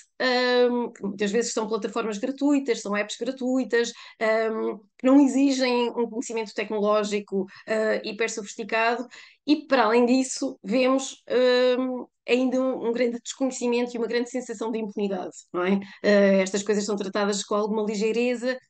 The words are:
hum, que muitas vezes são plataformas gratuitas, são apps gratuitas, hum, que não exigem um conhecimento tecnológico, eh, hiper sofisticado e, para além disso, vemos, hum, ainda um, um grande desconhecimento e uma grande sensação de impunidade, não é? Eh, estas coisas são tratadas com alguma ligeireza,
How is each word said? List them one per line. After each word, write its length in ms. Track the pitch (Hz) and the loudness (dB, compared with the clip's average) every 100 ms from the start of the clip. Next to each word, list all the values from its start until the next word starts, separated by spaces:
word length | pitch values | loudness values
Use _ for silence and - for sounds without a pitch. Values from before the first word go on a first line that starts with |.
| - - 254 247 247 247 247 | -16 -4 0 2 2 4 2
hum, 200 | 240 233 | 2 -4
que 120 | - | -6
muitas 280 | 196 196 208 | -10 -4 -2
vezes 220 | 220 233 | -2 -2
são 140 | - 214 | -4 -4
plataformas 500 | 220 220 240 226 202 | -4 -4 -4 -6 -4
gratuitas, 640 | 262 269 277 285 269 220 | -6 -2 0 2 0 -4
são 140 | 202 208 | -4 -4
apps 220 | 208 - | -4 -6
gratuitas, 760 | - 175 247 262 220 233 233 - - - 220 220 226 | -8 -4 -2 -2 0 0 -2 -6 -18 -4 0 0 0
hum, 280 | 220 226 208 - _ | -4 -6 -8 -14 _
que 80 | 254 | 4
não 160 | 277 | 6
exigem 680 | 277 240 277 262 262 247 240 | 6 4 2 2 2 2 0
um 180 | 233 233 | -2 -4
conhecimento 420 | 220 269 226 220 - | -4 -6 -6 -6 -6
tecnológico, 880 | 208 214 202 214 208 208 208 196 190 - - | -6 -2 2 2 0 -4 -4 -4 -4 -8 -4
eh, 340 | 220 220 214 | -2 0 -2
hiper 260 | - 202 226 | -4 -4 -4
sofisticado 800 | 226 202 - 208 220 226 240 247 - - _ - | -4 -10 -10 -4 0 0 0 -6 -14 -20 _ 0
e, 220 | 302 - | 0 2
para 160 | 269 | 2
além 240 | 214 240 240 | 4 4 6
disso, 500 | 262 262 - 269 - | 4 2 -4 -6 -8
vemos, 600 | 196 247 254 269 269 - - 233 254 247 254 247 | -2 2 4 2 -2 -10 -2 2 4 4 4 2
hum, 300 | 262 254 - _ - | 0 -4 -10 _ -2
ainda 320 | 247 262 254 | 0 2 2
um, 300 | 262 254 214 | 0 -2 -2
um 20 | |
grande 280 | 233 247 240 | 0 0 -2
desconhecimento 720 | - - 269 247 240 240 240 240 | -8 -4 -4 -2 -2 0 -2 -4
e 20 | |
uma 80 | 220 | -4
grande 240 | 240 240 | -2 -4
sensação 400 | 254 240 220 226 | -6 -8 -6 -6
de 80 | 226 | -4
impunidade, 560 | 220 208 202 190 175 - - | -6 -4 -4 -4 -8 -14 -10
não 100 | 175 | -2
é? 160 | 180 196 196 - | 0 0 -2 -2
Eh, 380 | 202 202 202 196 | 4 6 6 4
estas 220 | 190 202 | 2 -2
coisas 200 | 202 208 | -2 -2
são 120 | 208 202 | -2 -4
tratadas 480 | 196 208 202 202 | -4 -2 -2 -2
com 100 | - | -2
alguma 300 | 208 214 220 | -2 -2 -2
ligeireza, 760 | 208 214 220 220 240 240 247 254 - | -2 -2 -2 0 0 -2 -4 -6 -10